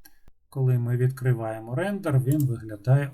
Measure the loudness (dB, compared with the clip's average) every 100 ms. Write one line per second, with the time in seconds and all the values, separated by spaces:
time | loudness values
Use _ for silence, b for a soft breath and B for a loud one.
0 | b b -20 -20 _ -2 0 0 0 0
1 | 0 0 -2 -2 -2 -6 -6 -4 -2 -2
2 | 0 2 4 2 2 -2 -8 -6 2 2
3 | 2